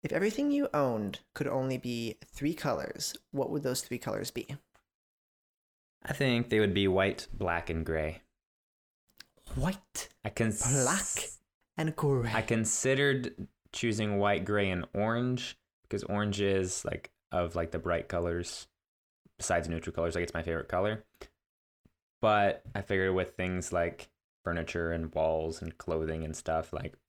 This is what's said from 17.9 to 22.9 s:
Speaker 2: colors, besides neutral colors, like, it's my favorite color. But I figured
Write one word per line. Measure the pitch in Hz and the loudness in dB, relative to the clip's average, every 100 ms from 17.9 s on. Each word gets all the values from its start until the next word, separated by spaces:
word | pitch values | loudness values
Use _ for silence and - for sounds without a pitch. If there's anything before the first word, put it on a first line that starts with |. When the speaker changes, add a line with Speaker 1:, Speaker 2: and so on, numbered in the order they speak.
| 85 - | 0 0
Speaker 2:
colors, | 87 87 85 87 - - _ _ _ _ _ _ _ | -2 0 -2 -4 -8 -14 _ _ _ _ _ _ _
besides | - 87 82 | 0 0 0
neutral | 82 82 82 | -4 -4 -2
colors, | 85 85 | 0 0
like, | |
it's | 87 | -2
my | 85 | -4
favorite | 82 82 - | -2 -4 -2
color. | 90 101 110 - _ - _ _ _ _ _ _ _ _ _ | 0 0 -2 -8 _ -20 _ _ _ _ _ _ _ _ _
But | 110 107 101 - - | 4 6 4 2 -6
I | 104 | -8
figured | 98 | 0